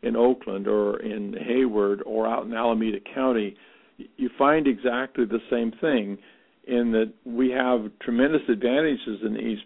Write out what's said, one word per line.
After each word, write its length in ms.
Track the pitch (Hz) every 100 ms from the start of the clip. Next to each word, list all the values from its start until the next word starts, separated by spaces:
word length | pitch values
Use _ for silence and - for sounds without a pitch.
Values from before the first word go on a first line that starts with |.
in 140 | 120 117
Oakland 520 | 123 127 - 95 98
or 340 | 107 104 -
in 340 | 110 107 101 92 -
Hayward 580 | 123 131 107 101 101 -
or 200 | 110 110
out 200 | 117 110
in 80 |
Alameda 460 | 113 120 113 113 101 -
County, 420 | - 131 117 104 - - - _ -
y-, 60 | - -
you 120 | 127 -
find 280 | 139 156 139
exactly 600 | 107 123 120 135 - 113
the 140 | 113 -
same 220 | 120 117 110
thing, 380 | 165 131 101 101 - _ _ _ -
in 240 | 120 120
that 200 | 110 110 - -
we 240 | 117 131
have 420 | 127 127 123 107 -
tremendous 400 | - 120 139 156 -
advantages 720 | 110 120 135 156 131 - 101 107
in 80 |
the 60 | 110
East 240 | 113 107